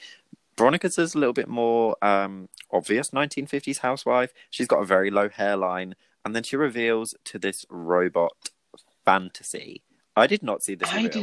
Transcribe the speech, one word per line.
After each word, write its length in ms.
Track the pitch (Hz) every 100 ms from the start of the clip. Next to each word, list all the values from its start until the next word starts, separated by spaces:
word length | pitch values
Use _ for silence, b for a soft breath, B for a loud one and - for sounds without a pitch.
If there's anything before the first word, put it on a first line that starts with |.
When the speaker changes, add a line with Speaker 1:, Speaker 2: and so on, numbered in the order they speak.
| B B B - _ -
Speaker 1:
Veronica's 400 | 120 170 185 -
is 160 | 170 151
a 20 |
little 140 | 131
bit 160 | 123 -
more, 480 | 120 117 117 113 -
um, 460 | 104 98 98 98 92 - -
obvious 400 | 92 - 110 143
nineteen 340 | 135 143 - 139
fifties 340 | 139 135 139
housewife. 520 | 127 135 120 123 127 - b
She's 180 | - 123
got 140 | -
a 40 | 95
very 260 | 95 98
low 160 | 101 104
hairline, 680 | - 101 101 92 92 92 95 _ _
and 100 | -
then 100 | 113
she 120 | 113 139
reveals 580 | 147 120 117 113 113 - -
to 120 | 107
this 280 | 98 - -
robot 800 | 90 82 90 90 87 85 - - _ _ - _ _
fantasy. 800 | - 95 92 - - 92 - - _ _ _ -
I 100 | 123
did 180 | 208
not 200 | - -
see 120 | - 185
this 140 | 185
Speaker 2:
I 140 | 190
Speaker 1:
reveal. 80 | 226 220